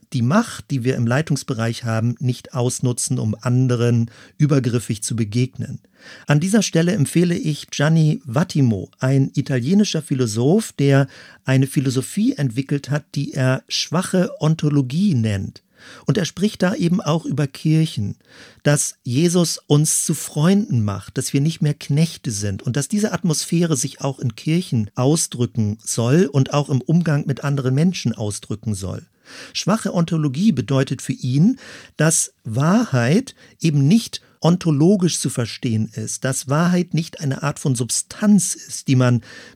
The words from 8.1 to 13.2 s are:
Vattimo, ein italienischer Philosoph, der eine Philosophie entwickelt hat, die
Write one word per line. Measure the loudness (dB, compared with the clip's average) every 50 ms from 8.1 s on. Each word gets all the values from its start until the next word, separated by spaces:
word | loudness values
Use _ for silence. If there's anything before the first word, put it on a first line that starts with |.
| 2 0 -4
Vattimo, | -2 -2 -2 0 0 2 2 2 2 2 0 -4 -10 _ _
ein | 0 2 2 2 2 0 -2
italienischer | -4 -2 -2 -2 -2 0 2 2 4 2 2 0 -4
Philosoph, | -4 -4 -2 -2 -2 0 0 2 2 4 4 2 0 -2
der | -2 0 2 4 4 4 4 2 -4 -14 -20 -20 -20 _ _
eine | 2 2 2 2
Philosophie | 2 0 0 0 0 0 -2 -4 -2 -2 0 0 0 0
entwickelt | 0 -4 -2 -2 -4 -4 -2 -4 -4 -4 -4
hat, | -4 -4 -6 _ -6
die | -6